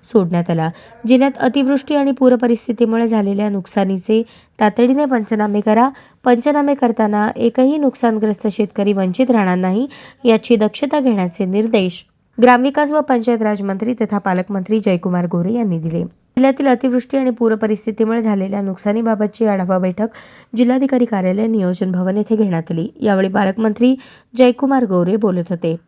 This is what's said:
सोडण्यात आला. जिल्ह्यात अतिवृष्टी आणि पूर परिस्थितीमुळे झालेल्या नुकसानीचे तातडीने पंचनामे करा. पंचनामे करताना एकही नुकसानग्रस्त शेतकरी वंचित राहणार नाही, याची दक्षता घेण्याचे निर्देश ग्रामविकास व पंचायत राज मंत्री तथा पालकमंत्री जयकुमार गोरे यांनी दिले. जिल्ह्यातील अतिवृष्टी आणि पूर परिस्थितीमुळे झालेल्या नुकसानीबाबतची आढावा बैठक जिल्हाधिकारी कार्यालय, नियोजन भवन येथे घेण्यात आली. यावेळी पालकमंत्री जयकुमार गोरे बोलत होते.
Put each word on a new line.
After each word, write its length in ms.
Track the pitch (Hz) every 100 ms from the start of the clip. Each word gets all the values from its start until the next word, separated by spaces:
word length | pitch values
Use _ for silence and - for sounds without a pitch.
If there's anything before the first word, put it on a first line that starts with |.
सोडण्यात 460 | - 220 175 175 170
आला. 200 | 165 160 - - - 220
जिल्ह्यात 300 | 247 277 269
अतिवृष्टी 560 | 254 285 262 277 -
आणि 160 | 294 277
पूर 260 | 254 254 247
परिस्थितीमुळे 720 | 247 233 - 214 233 226 233
झालेल्या 400 | 220 196 202 208
नुकसानीचे 760 | 202 180 208 190 190 180 220 233 - _ -
तातडीने 440 | 214 185 240 269
पंचनामे 560 | 294 247 208 220 208 208
करा. 280 | 208 220 262 269 - _
पंचनामे 500 | 254 240 294 294 285
करताना 540 | 277 240 220 214 208 214 -
एकही 420 | 233 233 262 302
नुकसानग्रस्त 680 | 277 - 233 220 214 208 214
शेतकरी 400 | 196 208 - 202
वंचित 380 | 196 185 180 254
राहणार 260 | 233 190 180
नाही, 300 | 185 196 277 - - _
याची 320 | 247 220 - 226
दक्षता 440 | 214 - 285 302
घेण्याचे 440 | 262 208 180 -
निर्देश 600 | 185 196 226 226 185 - _ _ _ -
ग्रामविकास 500 | 247 247 262 285 294
व 80 | 302
पंचायत 420 | 294 247 226 233
राज 200 | 214 208
मंत्री 320 | 196 190 214
तथा 240 | 240 214 208
पालकमंत्री 600 | 196 180 180 202 180 220
जयकुमार 460 | 202 180 185 180 175
गोरे 260 | 175 175
यांनी 260 | 240 214 165
दिले. 240 | 160 170
जिल्ह्यातील 640 | 175 _ _ - 262 269 277
अतिवृष्टी 500 | 247 262 247 247 269
आणि 140 | 254
पूर 240 | 240 226
परिस्थितीमुळे 680 | 214 214 214 - 214 220 233
झालेल्या 380 | 220 202 190 202
नुकसानीबाबतची 840 | 196 185 208 214 226 208 208 - 220
आढावा 320 | 196 180 185
बैठक 300 | 185 180 226 - - - _ 220
जिल्हाधिकारी 480 | 240 254 269 254
कार्यालय, 420 | 233 202 185 196 226
नियोजन 460 | 226 180 180 185
भवन 240 | 180 185 202
येथे 200 | 208 220
घेण्यात 260 | 208 165 165
आली. 180 | 170 185 -
यावेळी 280 | 214 190 190
पालकमंत्री 680 | 196 196 196 220 208 247 262 - - _ 233
जयकुमार 480 | 247 247 277 269
गोरे 320 | 226 185 175 214
बोलत 280 | 214 180 170
होते. 260 | 175 170 165